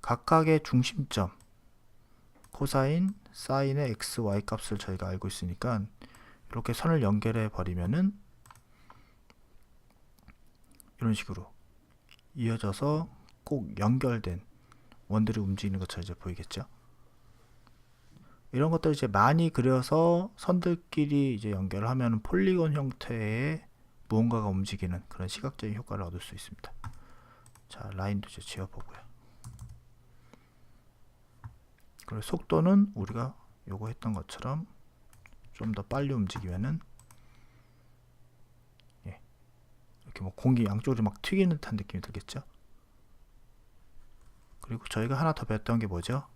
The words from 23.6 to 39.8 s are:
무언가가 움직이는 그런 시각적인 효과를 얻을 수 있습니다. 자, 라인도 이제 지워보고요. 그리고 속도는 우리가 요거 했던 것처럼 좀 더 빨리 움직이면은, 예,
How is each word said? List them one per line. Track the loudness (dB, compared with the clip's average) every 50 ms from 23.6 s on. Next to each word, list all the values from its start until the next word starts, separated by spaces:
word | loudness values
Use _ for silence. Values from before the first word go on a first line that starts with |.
| -8 -14 -20 _ -20 -20 _ -20 -6 0
무언가가 | 2 4 4 4 4 2 0 0
움직이는 | 0 0 -2 -2 -4 -4 -4 -4 -4 -6 -8 -12
그런 | -10 -8 -8 -8
시각적인 | -8 -6 -8 -8 -8 -6 -8 -6 -6
효과를 | -6 -8 -8 -8 -6 -6
얻을 | -6 -8 -10
수 | -12 -12 -14
있습니다. | -14 -14 -14 -16 -16 -14 -14 -14 -12 -12 -12 -12 -14 -18 -20 -20 -20 -20 -20 -20 -20 -20 -20 -20 -20 -20 -20
자, | -16 -14 -12 -10 -6
라인도 | -4 -2 -2 -2 -2 -4 -6
이제 | -14 -16
지워보고요. | -14 -12 -8 -8 -8 -8 -8 -12 -12 -12 -12 -16 -16 -18 -20 -20 -20 -20 -20 -20 -20 -18 -16 -16 -16 -16 -18 -20 -20 -20 -20 _ -20 -20 -20 -20 -20 -20 -20 -20 _ _ _ -20 -20 -20 -20 -20 _ -20 _ _ -20 -20 _ _ _ _ _ -20 -20 -20 -20 -20 _ -20 -20 _ -20 -20 _ -20 -12 -8
그리고 | -8 -8 -4
속도는 | -4 -4 -4 -2 2 2 4 6 8 8 8 6 6 2
우리가 | -4 -4 -4 -2 -4 -4 -4 -6 -10 -20 -20 -20 _ -12 -10
요거 | -8 -8 -6 -8
했던 | -8 -6 -4 -4 -4
것처럼 | -4 -6 -8 -12 -8 -6 -4 -4 -4 -6 -8 -14 -20 -20 -20 _ _ -20 -20 -20 -20 -20 -20 -20 -20 -20 -20 -12
좀 | -8 -4 -4 -4
더 | -4 -4
빨리 | -4 -4 -2 -2 0 0
움직이면은, | 0 0 -2 -2 -6 -6 -6 -4 -2 -2 -2 -2 -4 -6 -12 -20 -20 -20 -20 -20 -20 -20 -20 -20 -20 -20 -20 _ -20 -20 -20 _ -20 -20 -20 -20 _ _ _ _ _ -20 -20 _ _ -20 _ -20 -20 -20 _ _ _ -20 -20 _ _ _
예, | -18 -18 -18 -20 -20 -20 _ -20 _ -20 _ _ _ -20 -20